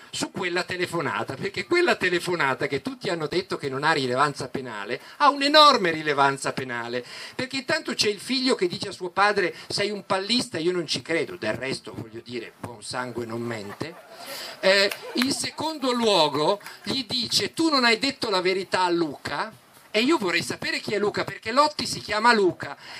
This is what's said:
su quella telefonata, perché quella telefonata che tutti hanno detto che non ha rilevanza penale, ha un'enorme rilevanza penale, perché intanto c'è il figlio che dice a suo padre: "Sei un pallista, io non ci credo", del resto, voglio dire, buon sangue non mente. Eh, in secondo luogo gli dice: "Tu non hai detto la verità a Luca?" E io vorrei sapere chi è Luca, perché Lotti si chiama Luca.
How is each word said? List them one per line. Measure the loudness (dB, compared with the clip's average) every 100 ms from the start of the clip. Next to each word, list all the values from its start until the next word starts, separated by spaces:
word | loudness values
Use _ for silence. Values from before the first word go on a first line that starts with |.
| -12
su | -6 -6
quella | -4 -2 -2
telefonata, | -2 -2 -2 -2 -2 -2 -4 -6
perché | -6 -6 0
quella | 2 4
telefonata | 4 2 0 0 0 2 2 0
che | -2
tutti | -4 -6 -4
hanno | -4 -2
detto | -2 -4 -6
che | -4
non | 0
ha | 2
rilevanza | 2 2 2 0 0 -8
penale, | -8 -8 -10 -8 -8 -8 2
ha | 4
un'enorme | 4 6 8 8 8 2
rilevanza | 0 0 4 4 2 -4
penale, | -6 -6 -6 -4 -6 -6 -12 -12 -8
perché | -6 -6
intanto | -2 -2 -2
c'è | -2 -2
il | -2
figlio | -2 0 0 0
che | 0
dice | -2 -8
a |
suo | -8 -4
padre: | 2 2 2 -2 -4 -6
"Sei | -2 -2
un | -4 -2
pallista, | -2 0 0 -2 -2
io | -2
non | -2 -2
ci | -4
credo", | -2 -2 -2 -4
del | -4
resto, | -4 -6 -8 -10 -12
voglio | -12 -14
dire, | -12 -10 -12 -14
buon | -14 -14
sangue | -10 -8 -6 -8 -8
non | -6
mente. | -6 -6 -8 -10 -12 -14 -20 -18 -14 -12 -12 0
Eh, | 4 6 4 0 -6 -2
in | 0
secondo | -2 -6 -6 -6 -2 -2
luogo | 2 4 6 4 4 2 2 -4 -12
gli | -6 -4 -4
dice: | -6 -2 0 0
"Tu | 0 2
non | 4 4
hai | 4
detto | 0 -2 -2
la | 0
verità | 2 0 0 0
a | 2
Luca?" | 2 0 -4 -6 -6 -6 -10 -20 -20 -4 0
E |
io | 2 2
vorrei | 2 0
sapere | -2 -6 -4 -6
chi | -4 -2
è |
Luca, | 0 -2
perché | -6 -8 -2
Lotti | 2 2 2 -6
si | -6
chiama | -4 2 4
Luca. | 6 4 0 -8 -12 -16